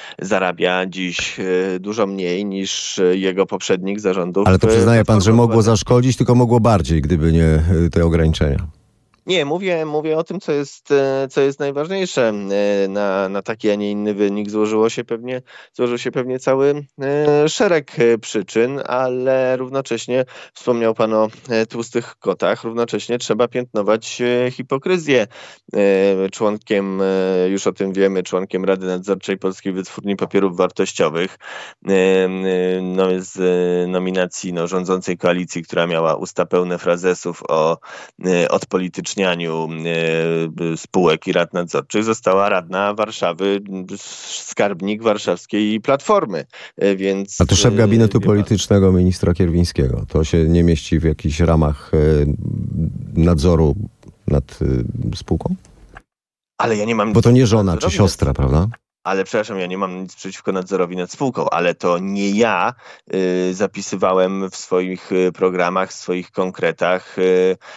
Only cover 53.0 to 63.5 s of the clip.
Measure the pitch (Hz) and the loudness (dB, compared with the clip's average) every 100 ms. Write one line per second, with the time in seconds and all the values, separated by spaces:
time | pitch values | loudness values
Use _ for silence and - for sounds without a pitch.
53 | - - 85 82 87 82 78 98 107 - | -4 2 4 4 4 4 4 0 -6 -12
54 | - - - 71 67 - 69 64 60 - | -20 -10 -2 -2 -2 -4 -2 -2 -2 -4
55 | - 101 - - - 185 - - - - | -6 -6 -4 -4 -2 -6 -8 -20 -20 -20
56 | _ _ _ _ _ - 117 104 107 113 | _ _ _ _ _ -4 -2 0 0 0
57 | 107 110 117 123 123 110 98 82 147 - | 2 4 6 6 6 4 2 2 0 2
58 | 98 - 69 67 67 73 101 117 _ _ | 2 2 -2 0 2 2 0 -4 _ _
59 | - 95 95 113 107 98 90 92 95 92 | -4 -4 -2 -2 -2 -6 -6 -4 -4 -6
60 | 92 - 98 - - 95 92 95 87 90 | -12 -12 -14 -8 -4 -4 -2 -2 -2 -4
61 | 90 - 139 - 78 82 87 85 90 87 | -8 -4 -4 -2 -2 0 0 0 0 0
62 | 98 98 101 101 113 92 101 127 - - | -2 -2 -2 2 2 2 0 -4 -14 -20
63 | _ 95 92 90 92 | _ -2 0 0 -2